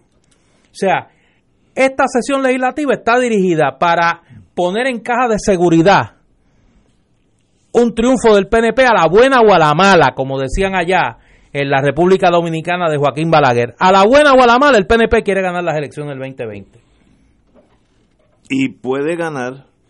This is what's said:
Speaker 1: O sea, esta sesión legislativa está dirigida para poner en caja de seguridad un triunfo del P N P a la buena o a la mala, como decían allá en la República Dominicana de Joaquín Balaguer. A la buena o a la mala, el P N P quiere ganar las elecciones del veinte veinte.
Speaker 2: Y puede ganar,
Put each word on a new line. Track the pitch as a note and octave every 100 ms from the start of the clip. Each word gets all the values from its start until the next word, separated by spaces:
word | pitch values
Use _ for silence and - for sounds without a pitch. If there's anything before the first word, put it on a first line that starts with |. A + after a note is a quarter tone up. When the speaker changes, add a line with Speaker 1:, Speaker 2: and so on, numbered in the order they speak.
| _ _ _ _ _ _
Speaker 1:
O | _
sea, | - G3 D3 - _ _ _ _ _ _ -
esta | C4+ C4+ C4+
sesión | B3 B3 C#4
legislativa | C4 B3+ B3+ B3+ C#4+ G#3+
está | A3+ A#3+
dirigida | B3 G#3+ F#3 D#3+ C#3 -
para | F3 E3+ E3+ E3 _ A2+ _ -
poner | F3+ G#3 C4
en | A#3+
caja | - A#3+ B3
de | G#3
seguridad | - F#3 F3 E3 F3 E3+ A2 _ _ _ _ _ _ _ _ _ _ _ _ _ _ _ _
un | A3+ A#3+
triunfo | - A#3+ B3+ A#3 G3+
del | G3
P | A3+
N | A#3
P | A3+ B3+
a |
la | F3+ D#3+
buena | G3 C4+ C4
o | A3
a | F3+
la | D3+
mala, | D3+ G3 F3+ C#3 -
como | C3+ C3+
decían | C3+ F#3+ F#3+ F#3+
allá | E3+ F3+ C3 - _ _ _
en | C#3+ C#3
la | C3+
República | C#3 C3+ F3+ F#3+ F#3
Dominicana | E3+ E3+ D#3+ E3 F3 E3+
de | D3
Joaquín | C#3+ C3+ E3
Balaguer. | D#3 C3+ A#2+ A#2+ -
A | F#3
la | G3 G#3
buena | C#4+ D4
o | C4
a | A#3+
la | B3
mala, | C#4+ A3+
el | F3+
P | A#3
N | A3
P | A#3
quiere | G3+ F#3+
ganar | F#3 F3
las | F3 D3+
elecciones | C#3 D3 D3
del | C3+
veinte | C3+ C3 A2+
veinte. | G2+ F#2+ _ _ _ _ _ _ _ _ _ _ _ _ _ _ _ _ _ -
Speaker 2:
Y | C3 C3+
puede | - B2 C3+ D3 E3+
ganar, | E3 C#3+ B2 C3+ _ _